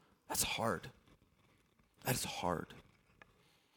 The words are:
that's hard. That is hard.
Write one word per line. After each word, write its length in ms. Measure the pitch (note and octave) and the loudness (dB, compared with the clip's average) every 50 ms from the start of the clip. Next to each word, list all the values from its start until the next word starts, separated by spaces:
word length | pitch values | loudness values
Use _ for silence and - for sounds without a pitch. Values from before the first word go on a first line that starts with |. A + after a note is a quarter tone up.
| - - - _ _ - | -20 -20 -20 _ _ -4
that's 140 | - - - | 0 0 0
hard. 480 | - - - C3+ A2+ F2 - - - - - - - - - - _ _ _ _ - _ _ _ _ _ _ _ _ _ - - | 0 2 2 2 2 2 0 -2 -10 -16 -18 -20 -20 -20 -20 -20 _ _ _ _ -20 _ _ _ _ _ _ _ _ _ -6 0
That 120 | - B2 | 0 0
is 80 | - - | 0 0
hard. 500 | - - - - F2 F2 - - - - - - - - _ _ _ - - - _ _ _ _ _ _ _ _ _ _ | -4 -4 0 2 2 2 2 -2 -6 -10 -18 -20 -20 -20 _ _ _ -20 -20 -20 _ _ _ _ _ _ _ _ _ _